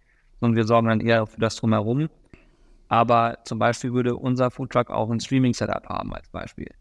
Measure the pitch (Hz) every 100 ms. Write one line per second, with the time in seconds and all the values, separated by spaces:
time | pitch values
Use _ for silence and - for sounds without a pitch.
0 | _ _ _ - 120 113 110 117 113 110
1 | 113 117 107 - 113 - 113 107 104 131
2 | 156 - _ - _ _ _ _ - 110
3 | 117 117 117 - - 113 117 120 127 123
4 | 120 120 131 127 123 - 131 123 120 113
5 | 110 113 - 135 127 113 104 - - -
6 | - - - 87 - - - -